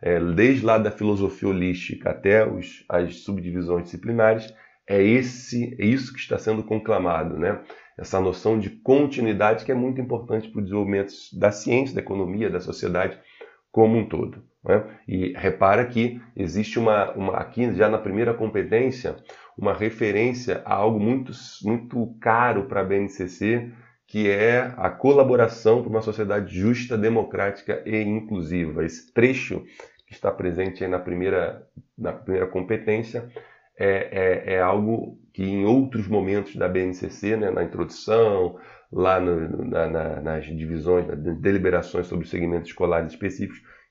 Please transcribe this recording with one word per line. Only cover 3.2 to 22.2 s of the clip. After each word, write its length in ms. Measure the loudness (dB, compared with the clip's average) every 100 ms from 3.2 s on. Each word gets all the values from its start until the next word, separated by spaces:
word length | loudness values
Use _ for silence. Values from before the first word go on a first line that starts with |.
| -8 -6 -4 -6 -2 -2
disciplinares, 680 | -4 -10 -4 2 4 4 -2 -18 -20 _ 0
é 140 | 4
esse, 760 | 6 6 2 -8 -8 -6 -6 -2
é 60 |
isso 300 | 2 2 -2
que 40 | -12
está 200 | -6 -4
sendo 240 | -2 -2
conclamado, 760 | -2 -4 0 0 0 0 -2 -2
né? 220 | -2 -2 -8 -20 -20 -16
Essa 200 | -4 0
noção 400 | 0 0 0 0
de 120 | -2
continuidade 960 | -6 4 4 4 0 -2 2 2 2 0
que 60 |
é 20 |
muito 260 | -2 0 -2
importante 480 | -4 -6 -2 -4 -4
para 120 | -6
o 40 |
desenvolvimento 480 | -2 -2 0 0 -2 -8 -16
da 160 | 2 2
ciência, 440 | 2 0 2 2
da 60 | -4
economia, 480 | -4 -4 -2 -2 -2
da 120 | -2
sociedade 580 | -6 -6 -2 -2 -2 -4 _ -20 -20 _ _
como 260 | 4 6 4
um 120 | 0
todo, 340 | -4 -4 -8 -20 _
né? 200 | 2 2 2 -14 -6
E 260 | -4 -2 -2
repara 500 | -2 2 4 4 2
que 340 | 0 -2 -4 -16
existe 420 | -6 -4 -2 -2 0
uma, 360 | 2 4 2
uma, 240 | -2 -2 -2
aqui 360 | -4 -2 -2
já 160 | 4 4
na 100 | 2
primeira 360 | -2 0 0
competência, 800 | 0 -2 -2 2 2 2 -2 -8 -10 _ -20 -20 -4
uma 160 | -2
referência 880 | 0 -2 0 0 2 0 0 -4 -6
a 100 | -6
algo 240 | -2 0 2
muito, 320 | 0 0 -4 -14 -18 -8
muito 540 | -4 -4 -4 -6 -6 -4